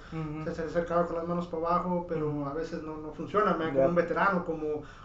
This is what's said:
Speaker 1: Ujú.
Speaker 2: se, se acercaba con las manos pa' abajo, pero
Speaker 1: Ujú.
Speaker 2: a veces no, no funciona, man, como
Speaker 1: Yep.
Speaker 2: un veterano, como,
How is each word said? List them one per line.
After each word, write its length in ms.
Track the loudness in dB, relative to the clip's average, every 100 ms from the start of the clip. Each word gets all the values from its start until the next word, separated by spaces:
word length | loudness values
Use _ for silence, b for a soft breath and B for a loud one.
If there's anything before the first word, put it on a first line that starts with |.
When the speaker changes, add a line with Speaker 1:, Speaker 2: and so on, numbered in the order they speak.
| -8
Speaker 1:
Ujú. 320 | -6 -6 -4
Speaker 2:
se, 120 | -4 -4
se 80 |
acercaba 420 | -2 0 2 2 2
con 100 | 0
las 100 | -2
manos 200 | -2 -2
pa' 80 | -2
abajo, 500 | 2 2 2 0 0
pero 180 | -2 0
Speaker 1:
Ujú. 160 | -2 -2
Speaker 2:
a 40 |
veces 300 | -4 -4 -6
no, 140 | -6 -8
no 140 | -8
funciona, 380 | -8 -2 2 4
man, 140 | 2 2
como 100 | 4
Speaker 1:
Yep. 80 | 4
Speaker 2:
un 60 | 6
veterano, 480 | 2 4 4 2 0
como, 360 | -2 -2 -4 B B